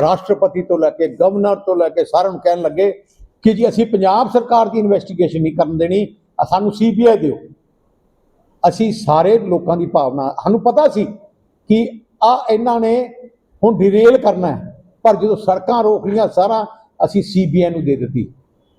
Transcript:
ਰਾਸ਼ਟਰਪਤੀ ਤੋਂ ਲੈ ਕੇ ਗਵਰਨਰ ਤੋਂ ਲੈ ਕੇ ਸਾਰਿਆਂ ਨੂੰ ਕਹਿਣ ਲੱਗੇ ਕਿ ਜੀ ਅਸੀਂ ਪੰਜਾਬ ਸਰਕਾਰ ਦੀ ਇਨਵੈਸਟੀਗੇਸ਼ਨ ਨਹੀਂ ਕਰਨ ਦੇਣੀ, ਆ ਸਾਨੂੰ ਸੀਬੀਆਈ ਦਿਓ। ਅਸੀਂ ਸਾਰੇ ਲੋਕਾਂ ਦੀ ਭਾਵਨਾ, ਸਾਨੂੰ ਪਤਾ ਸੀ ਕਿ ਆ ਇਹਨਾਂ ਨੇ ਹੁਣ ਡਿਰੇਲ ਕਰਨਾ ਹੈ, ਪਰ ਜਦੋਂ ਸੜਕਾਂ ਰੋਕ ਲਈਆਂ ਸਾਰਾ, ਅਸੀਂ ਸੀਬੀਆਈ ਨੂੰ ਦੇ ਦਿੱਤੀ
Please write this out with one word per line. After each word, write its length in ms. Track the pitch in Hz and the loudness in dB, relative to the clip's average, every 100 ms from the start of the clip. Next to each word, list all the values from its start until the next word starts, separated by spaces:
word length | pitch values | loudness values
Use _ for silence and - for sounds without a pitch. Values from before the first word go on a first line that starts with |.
ਰਾਸ਼ਟਰਪਤੀ 600 | 151 185 - 202 190 180 | 0 0 -2 -2 -2 -2
ਤੋਂ 160 | 175 170 | -4 0
ਲੈ 120 | 156 | 0
ਕੇ 180 | 151 156 | 0 -4
ਗਵਰਨਰ 480 | 127 180 202 202 196 | 0 0 0 -2 -2
ਤੋਂ 200 | 190 175 | -2 -2
ਲੈ 120 | 165 | 0
ਕੇ 160 | 170 | -2
ਸਾਰਿਆਂ 280 | 156 165 190 | -2 0 -2
ਨੂੰ 80 | 175 | -2
ਕਹਿਣ 200 | 180 175 | -2 0
ਲੱਗੇ 420 | 165 151 196 190 _ _ - _ | -2 0 -2 -2 _ _ -20 _
ਕਿ 100 | 220 | 0
ਜੀ 160 | 208 233 | 2 0
ਅਸੀਂ 180 | - 226 | 0 0
ਪੰਜਾਬ 440 | 214 190 208 247 | 0 2 2 2
ਸਰਕਾਰ 380 | 247 233 233 220 | 0 2 2 2
ਦੀ 100 | 226 | 0
ਇਨਵੈਸਟੀਗੇਸ਼ਨ 640 | 208 196 - 175 175 160 | 0 0 -2 -2 -2 -2
ਨਹੀਂ 140 | 160 156 | -4 -2
ਕਰਨ 220 | 160 160 | -2 -2
ਦੇਣੀ, 360 | 170 190 208 - _ - | -2 -2 -4 -10 _ -6
ਆ 40 | |
ਸਾਨੂੰ 280 | 151 180 208 | -2 -2 -2
ਸੀਬੀਆਈ 440 | 208 226 202 233 214 | -2 -2 2 4 4
ਦਿਓ। 220 | 156 113 - - _ _ _ _ _ _ _ _ _ _ 175 | 0 -6 -12 -20 _ _ _ _ _ _ _ _ _ _ 0
ਅਸੀਂ 240 | 175 226 | 2 -2
ਸਾਰੇ 460 | - 143 156 180 226 | -2 0 2 4 2
ਲੋਕਾਂ 380 | 202 175 - 170 | 0 -4 -2 -4
ਦੀ 100 | 170 | -2
ਭਾਵਨਾ, 480 | 165 135 139 135 - | -2 -2 -2 -6 -4
ਸਾਨੂੰ 180 | 180 220 | -2 0
ਪਤਾ 280 | 233 208 302 | 0 2 2
ਸੀ 160 | 202 190 - - _ _ _ - | 0 -6 -8 -20 _ _ _ -2
ਕਿ 320 | 214 233 - _ - | 0 0 -8 _ -2
ਆ 220 | 226 254 - | 0 2 0
ਇਹਨਾਂ 300 | 220 240 233 | -2 0 -2
ਨੇ 340 | 226 240 247 - - _ _ - | 0 -2 -4 -10 -20 _ _ -2
ਹੁਣ 140 | 220 196 | 0 2
ਡਿਰੇਲ 400 | 196 208 233 262 | 2 4 6 4
ਕਰਨਾ 380 | 214 180 175 131 | 2 -2 -4 -6
ਹੈ, 280 | - - _ _ | -12 -20 _ _
ਪਰ 140 | 226 196 | 0 2
ਜਦੋਂ 200 | 208 202 | 0 -2
ਸੜਕਾਂ 460 | 190 185 185 240 | -2 -2 0 0
ਰੋਕ 240 | 214 208 185 | 2 0 -2
ਲਈਆਂ 220 | 208 202 | -2 0
ਸਾਰਾ, 380 | - 196 220 208 - _ - | 0 0 0 -6 -12 _ -4
ਅਸੀਂ 180 | 170 202 | -2 -2
ਸੀਬੀਆਈ 480 | - 185 175 175 175 | -2 -2 0 0 0
ਨੂੰ 140 | 165 | -2
ਦੇ 120 | 143 131 | -4 -4
ਦਿੱਤੀ 280 | 120 123 95 - _ _ _ | -4 -6 -8 -12 _ _ _